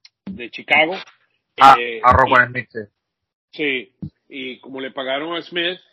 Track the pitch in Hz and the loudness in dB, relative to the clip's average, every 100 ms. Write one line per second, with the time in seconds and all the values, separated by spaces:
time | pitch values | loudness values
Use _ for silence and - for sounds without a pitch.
0 | _ _ - 95 117 - 156 147 156 190 | _ _ -18 -16 -14 -14 -2 0 0 -4
1 | - _ _ _ _ - 135 127 120 113 | -14 _ _ _ _ 4 6 6 2 0
2 | 120 127 131 127 120 127 113 113 107 _ | 4 4 4 4 2 -2 -12 -12 -14 _
3 | _ _ _ _ _ - 147 131 107 - | _ _ _ _ _ -6 -4 -4 -8 -16
4 | 151 _ _ 139 131 120 123 135 131 135 | -18 _ _ -16 -14 -16 -16 -14 -12 -10
5 | 131 135 160 170 - 175 170 180 _ | -6 -6 -6 -10 -8 -6 -6 -8 _